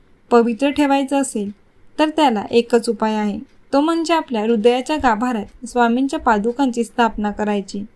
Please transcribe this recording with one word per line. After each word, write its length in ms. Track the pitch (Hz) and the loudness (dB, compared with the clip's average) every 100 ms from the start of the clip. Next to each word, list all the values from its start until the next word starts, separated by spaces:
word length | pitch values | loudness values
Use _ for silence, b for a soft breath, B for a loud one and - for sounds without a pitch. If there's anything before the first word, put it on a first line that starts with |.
| _ _ - | _ _ 0
पवित्र 400 | 240 233 226 330 | 2 2 0 -2
ठेवायचे 460 | - 285 277 269 277 | 0 2 2 0 -2
असेल, 340 | 269 226 202 - _ _ - - | -2 -4 -8 -10 _ _ -20 -2
तर 100 | 311 | -2
त्याला 360 | 302 285 214 - | 2 2 2 0
एकच 380 | 233 233 233 226 | 0 2 0 0
उपाय 260 | 208 220 | -2 -2
आहे, 240 | 214 208 214 262 _ - | -2 -2 -4 -10 _ -4
तो 80 | 269 | 0
म्हणजे 340 | 311 330 320 | 0 0 0
आपल्या 280 | 330 311 233 | 0 0 -4
हृदयाच्या 540 | 220 233 233 247 254 302 | 0 4 4 2 -2 0
गाभाऱ्यात 720 | 262 208 247 226 - - 240 | 0 0 0 -4 -6 -14 -8
स्वामींच्या 520 | 247 233 240 269 311 | 0 2 2 0 -2
पादुकांची 680 | 254 214 220 240 269 233 | 0 2 0 0 -2 0
स्थापना 460 | 233 - 233 226 208 | -4 0 0 0 -6
करायची. 540 | 202 208 208 196 202 208 | -4 -2 -2 -4 -10 -12